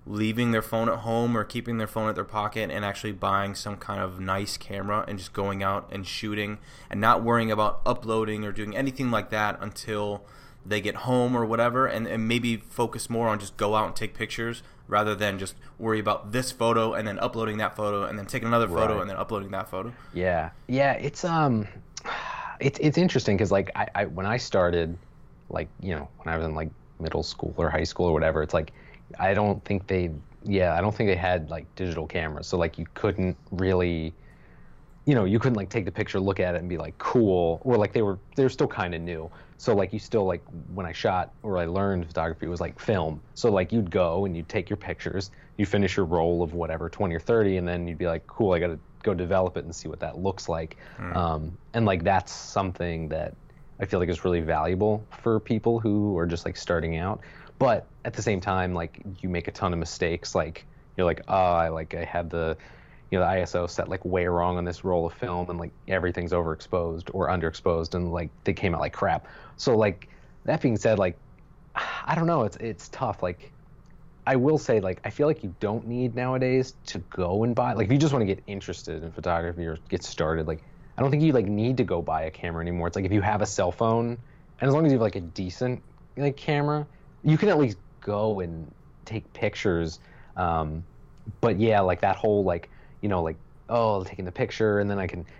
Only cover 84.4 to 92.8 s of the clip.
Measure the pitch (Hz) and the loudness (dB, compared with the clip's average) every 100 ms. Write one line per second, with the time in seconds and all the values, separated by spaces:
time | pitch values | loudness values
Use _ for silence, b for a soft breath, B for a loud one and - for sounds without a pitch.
84.4 | b - 135 143 160 131 110 95 85 - | b -2 2 4 6 6 4 0 -8 -6
85.4 | 92 - 127 123 - - - - 143 135 | -6 -2 -4 -4 -8 -20 -16 -2 -2 -2
86.4 | - 147 147 151 147 b b - 151 156 | 0 0 2 0 -2 b b -4 4 4
87.4 | 208 165 135 98 - - - 101 110 101 | 6 6 4 0 -14 -12 -4 0 2 0
88.4 | 87 82 78 - - - - 107 - - | -2 -6 -12 -16 -20 -20 -8 -8 -8 -2
89.4 | 107 - 104 85 82 - B B B - | -2 0 2 2 0 -4 B B B -2
90.4 | 90 82 78 78 87 - - - - - | 0 0 0 -4 -10 -16 -20 -20 -14 0
91.4 | 117 98 113 104 95 90 98 95 110 104 | 2 4 4 6 4 4 2 2 2 4
92.4 | 95 87 - B | 4 0 -4 B